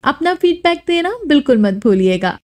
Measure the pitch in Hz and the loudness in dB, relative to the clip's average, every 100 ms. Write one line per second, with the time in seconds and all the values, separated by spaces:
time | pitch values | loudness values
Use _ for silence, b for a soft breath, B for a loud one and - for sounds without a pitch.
0 | 262 - 339 359 349 349 339 339 - 339 | -4 -2 -2 0 -2 0 -2 -2 -2 -2
1 | 349 480 359 294 - 233 208 196 220 190 | -2 -6 0 0 2 2 2 0 0 2
2 | 185 185 185 - | 2 0 -4 -8